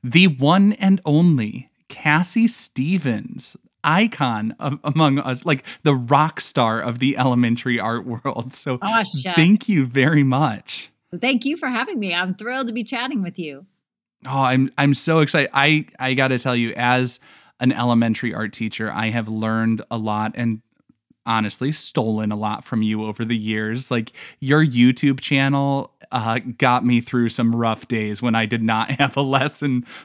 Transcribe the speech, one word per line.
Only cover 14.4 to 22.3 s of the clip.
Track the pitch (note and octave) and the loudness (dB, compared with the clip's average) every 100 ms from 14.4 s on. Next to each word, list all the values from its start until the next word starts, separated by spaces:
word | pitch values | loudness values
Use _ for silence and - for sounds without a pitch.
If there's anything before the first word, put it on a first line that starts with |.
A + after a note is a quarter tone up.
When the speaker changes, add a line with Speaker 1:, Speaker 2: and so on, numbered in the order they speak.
Speaker 1:
I'm, | C3 C3 C#3 - | 2 2 0 2
I'm | C#3+ | 2
so | C#3 - D#3+ | 2 2 2
excited. | D3 D#3+ C#3 | 2 0 0
I, | C#3 C#3+ D#3 - - | 2 2 2 -2 -8
I | C3 | -4
gotta | C3 C3 B2+ | 0 0 0
tell | C3 | 0
you, | A#2+ A#2 - | 0 -2 0
as | B2 B2+ B2+ - _ - _ _ | 2 2 0 -6 _ -20 _ _
an | B2+ | -2
elementary | - A#2+ A#2 A#2 A2 A#2+ | 0 2 2 2 -2 -4
art | F2+ G#2+ | -6 -8
teacher, | - A2+ - A2 | -8 -8 -6 -6
I | - A2 | -4 -4
have | A#2 G#2+ | -4 -6
learned | A2 A2 A2 A2+ A2 - | -4 -2 0 0 -2 -4
a | A#2 | -6
lot | A2 G#2+ A2 A2+ | -4 -4 -4 -4
and | A#2+ A2 _ _ _ _ _ _ - | -4 -4 _ _ _ _ _ _ -2
honestly | A2+ G#2+ - C3+ | -2 -2 -4 -4
stolen | D3+ - - A2 G#2+ G#2+ | -4 -4 -2 -2 -2 -4